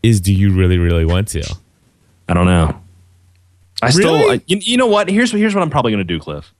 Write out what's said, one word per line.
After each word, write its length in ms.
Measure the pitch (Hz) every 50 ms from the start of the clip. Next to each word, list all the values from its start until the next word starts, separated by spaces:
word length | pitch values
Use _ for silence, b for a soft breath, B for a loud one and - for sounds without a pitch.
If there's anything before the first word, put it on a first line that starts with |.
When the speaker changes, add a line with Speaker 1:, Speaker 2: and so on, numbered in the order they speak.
Speaker 1:
is 180 | - 117 113 101
do 140 | 90 95 98
you 180 | 95 101 98
really, 280 | 92 92 92 90 90 87
really 260 | 87 85 85 82 80
want 220 | 80 87 92 107
to? 160 | - - 82 69 - - - _ _ _ _ _ _ _ _ _ _ _ _ _
Speaker 2:
I 60 | - 87
don't 140 | 87 87
know. 280 | 90 90 87 80 73 - - - - _ _ _ _ _ _ _ _ _ _ _ _ _ _ _ _ _ -
I 120 | - 123
still, 260 | 135 175 202 - -
Speaker 1:
Really? 200 | 151 - - 127
Speaker 2:
I, 40 | - -
you, 100 | - 180 208
you 160 | 196 220 247
know 120 | 247 262
what? 200 | 233 202 208 202
Here's, 240 | 175 196 214 254 233
here's 220 | 214 208 208 220 196
what 80 | 202
I'm 80 | 180 160
probably 220 | - 139 120 117
gonna 120 | 110 101 95
do, 160 | 85 87 80
Cliff. 320 | - - 73 73 - - _ _